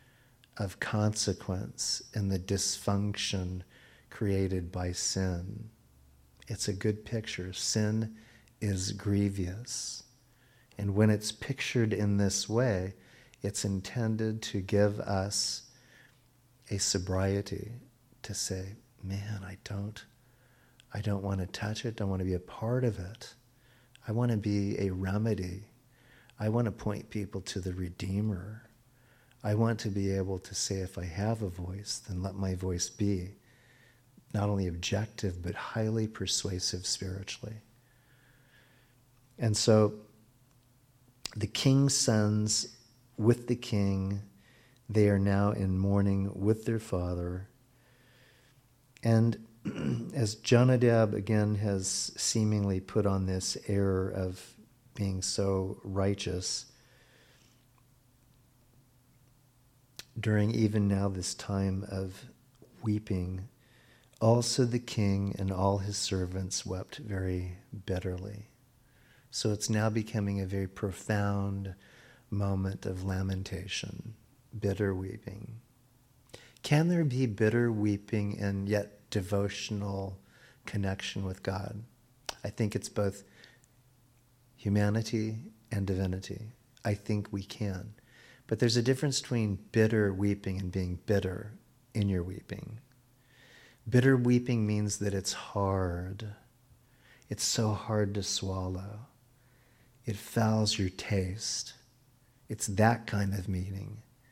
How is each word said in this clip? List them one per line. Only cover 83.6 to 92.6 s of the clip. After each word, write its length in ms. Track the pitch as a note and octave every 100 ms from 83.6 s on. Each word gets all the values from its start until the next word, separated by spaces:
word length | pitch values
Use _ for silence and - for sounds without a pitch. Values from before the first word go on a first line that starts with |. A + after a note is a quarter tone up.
| _ _ _ _ _ _ _ _ _ _
humanity 800 | G#2 G2+ G#2 A2 A2 A2 A2 A2 F#3+ - _
and 160 | G#2 G2
divinity. 600 | F#2 F#2 F#2 - G#2 A2 - _ _
I 100 | G#2
think 340 | G#2 - G#2 G2+
we 140 | G2+
can. 500 | G2 - G#2 F#2 A2 - _ - - - -
But 100 | A2
there's 180 | A#2+ A#2+
a 60 |
difference 380 | A#2+ C3 D3 C3
between 380 | - A#2+ G#2+ F#2+ -
bitter 420 | A2+ A2 A2 G#2
weeping 460 | F#2+ G2+ G2+ G2 F#2
and 140 | F#2
being 260 | F#2+ F2+ F2 -
bitter 460 | G2+ F#2 - G#2+ - _ _ _
in 140 | A#2 G2+
your 160 | F#2
weeping. 560 | F2+ - - G2+